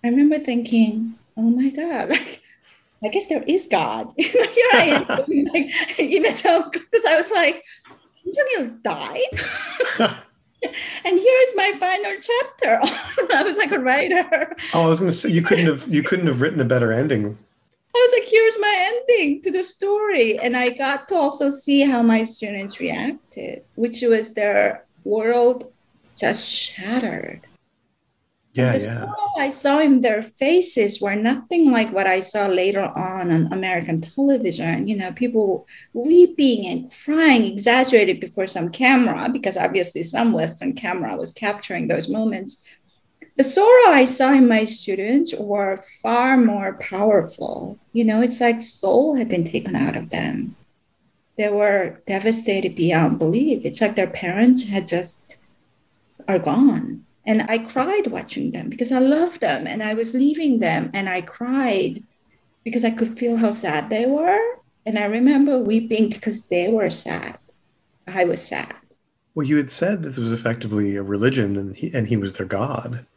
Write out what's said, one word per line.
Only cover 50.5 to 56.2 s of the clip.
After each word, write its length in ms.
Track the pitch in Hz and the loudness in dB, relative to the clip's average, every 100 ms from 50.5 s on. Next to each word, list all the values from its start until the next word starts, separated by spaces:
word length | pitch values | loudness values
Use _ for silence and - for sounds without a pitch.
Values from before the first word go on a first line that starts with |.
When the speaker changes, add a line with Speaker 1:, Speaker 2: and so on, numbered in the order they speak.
| - _ _ _ _ _ _ _ - | -12 _ _ _ _ _ _ _ -4
Speaker 1:
They 140 | 208 | -2
were 500 | 202 208 202 185 - - | 0 2 2 -2 -8 -6
devastated 680 | 196 208 226 - 196 185 | -2 0 -2 0 -2 -2
beyond 440 | 170 165 165 165 - | 0 0 2 2 2
belief. 480 | 160 202 302 233 - | 0 2 2 0 -2
It's 160 | - | -2
like 140 | 214 208 | 0 0
their 120 | 185 | -2
parents 580 | - 180 185 240 254 214 | -4 -6 2 4 4 2
had 220 | 196 175 | -4 -2
just, 480 | 175 180 - _ - _ _ _ _ _ _ _ _ | -4 -4 -12 _ -20 _ _ _ _ _ _ _ _